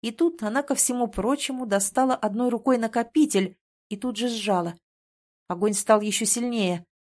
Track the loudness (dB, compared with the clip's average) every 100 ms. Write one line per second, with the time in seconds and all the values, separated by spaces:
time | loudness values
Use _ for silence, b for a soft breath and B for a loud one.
0 | -10 0 0 0 -4 -2 -2 0 0 0
1 | -2 -2 -2 0 -2 -6 -2 0 0 0
2 | 2 2 -2 0 0 0 2 2 2 -2
3 | -2 2 4 4 0 -4 _ _ _ -8
4 | -6 -4 -4 -4 0 0 0 -8 _ _
5 | _ _ _ _ _ -2 0 0 4 4
6 | 4 -2 0 -2 -2 0 0 -2 -6 _
7 | _